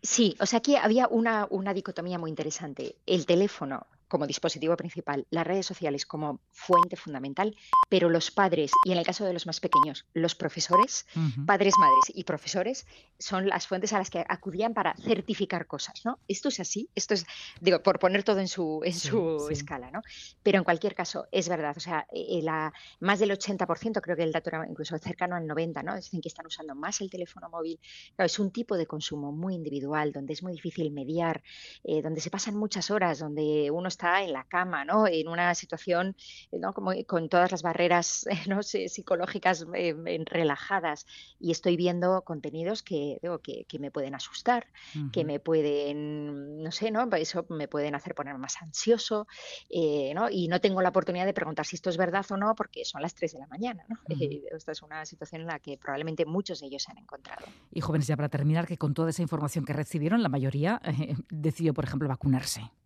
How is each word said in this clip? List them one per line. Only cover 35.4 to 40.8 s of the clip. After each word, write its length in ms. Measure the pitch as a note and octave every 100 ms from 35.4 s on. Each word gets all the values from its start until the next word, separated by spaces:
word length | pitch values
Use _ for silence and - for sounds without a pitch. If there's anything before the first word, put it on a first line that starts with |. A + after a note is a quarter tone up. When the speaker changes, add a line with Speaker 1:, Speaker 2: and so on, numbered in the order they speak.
| F3 E3+
Speaker 1:
situación, 600 | - E3 - E3+ F#3 G3 - - -
eh, 80 | F3+
¿no? 140 | F#3
Como 180 | G3 F#3+ F#3 -
con 220 | E3+ D#3+
todas 220 | F3 F3+
las 100 | F3+
barreras, 640 | E3+ E3 F3 F3 E3+ - -
<laughs> 40 |
eh, 80 | F#3+ F#3+
¿no? 120 | G3
Sí, 280 | G#3 - F3+
psicológicas, 760 | - - F3 F3+ G3+ F3+ F3 E3
eh, 220 | F3 F3 D3+ E3
en, 200 | E3+ D#3+
relajadas, 800 | - D#3+ C#3 - G3